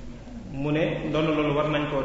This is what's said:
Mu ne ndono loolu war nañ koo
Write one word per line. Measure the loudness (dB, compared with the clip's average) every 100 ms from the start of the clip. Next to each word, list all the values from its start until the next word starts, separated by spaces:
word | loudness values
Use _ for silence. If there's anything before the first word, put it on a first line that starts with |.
| -12 -12 -12 -12 -8
Mu | -4 0
ne | 2 2 0 0
ndono | 2 2
loolu | 2 2
war | 2 2
nañ | 2 0
koo | 0